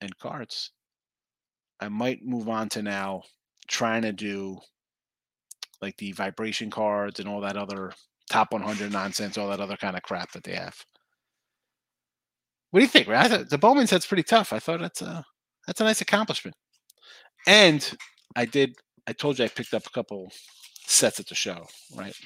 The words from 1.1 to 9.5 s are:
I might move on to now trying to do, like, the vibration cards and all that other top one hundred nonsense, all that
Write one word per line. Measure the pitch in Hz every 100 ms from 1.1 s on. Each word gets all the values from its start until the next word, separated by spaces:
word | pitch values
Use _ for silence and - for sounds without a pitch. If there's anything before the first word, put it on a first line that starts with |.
| _ _ _ _ _ _ -
I | 104
might | 104 123 127
move | 117 123 110
on | 113 110
to | 117
now | 104 101 98 95 - _ _ _ -
trying | - 117 113
to | 110
do, | 95 104 98 98 92 - _ _ _ _ _ _ _ - - - -
like, | 98 -
the | 101
vibration | 92 98 - 110 107 110
cards | 104 107 104 101 101
and | 101
all | 104
that | 101 101
other | 101 98 95 - _ _ -
top | 117 107
one | 110
hundred | 101 107 104
nonsense, | 101 98 92 104 101
all |
that | 101